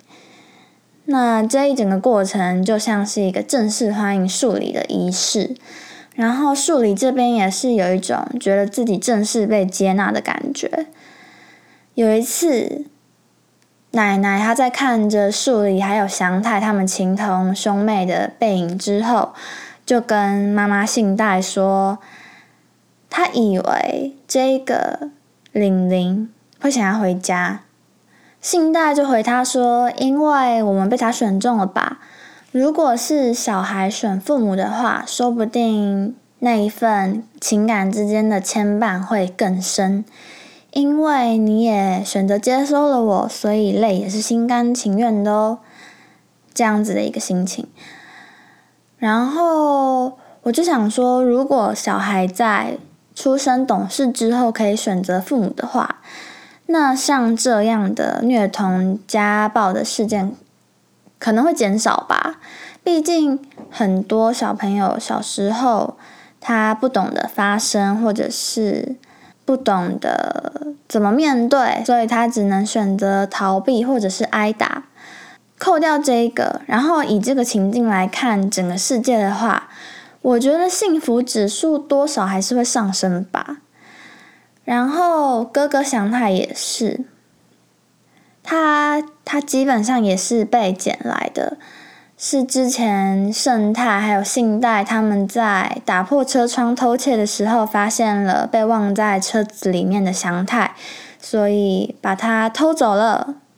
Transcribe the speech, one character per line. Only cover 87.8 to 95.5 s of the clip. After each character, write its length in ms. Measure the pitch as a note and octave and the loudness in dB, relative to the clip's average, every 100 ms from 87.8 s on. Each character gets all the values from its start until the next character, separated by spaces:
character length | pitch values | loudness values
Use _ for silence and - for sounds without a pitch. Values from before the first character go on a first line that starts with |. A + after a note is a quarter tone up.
| _ _ _ _ _ _ | _ _ _ _ _ _
他， 600 | - D#4+ D#4 D4 D4 D4 D4+ - - | -4 0 2 2 2 -2 -4 -12 -6
他 160 | D4 | -6
基 240 | C#4+ C4 C4+ | -2 0 2
本 180 | A#3+ | 0
上 180 | G#3+ B3+ | 2 2
也 140 | G#3 F#3 | 2 0
是 300 | - A#3 G#3 | 0 0 2
被 260 | A#3+ G3 | 2 0
捡 260 | F#3 - - | -2 -4 -4
来 260 | - G1+ - | -4 -4 -4
的， 240 | - - D4 - - - - _ - | -4 -6 -6 -18 -20 -20 -20 _ -12
是 260 | - C#4 | -4 -2
之 260 | B3+ C4 B3+ | 0 0 0
前 640 | B3+ A3+ G3 G3 G3 G3 | 0 0 2 2 2 0
胜 400 | A3 C#4 A#3 G#3 | 0 0 2 2
太 260 | A3+ B3 G3+ | 2 0 0
还 140 | G#3+ | 2
有 100 | G3+ | 0
信 380 | G3+ B3+ A3+ G#3+ | 0 0 2 2
代 220 | A#3+ G#3+ | 2 2
他 180 | G#3 A3 | 0 0
们 260 | A3 G3+ G3 | 2 2 0
在 540 | A#3 A3 | 0 0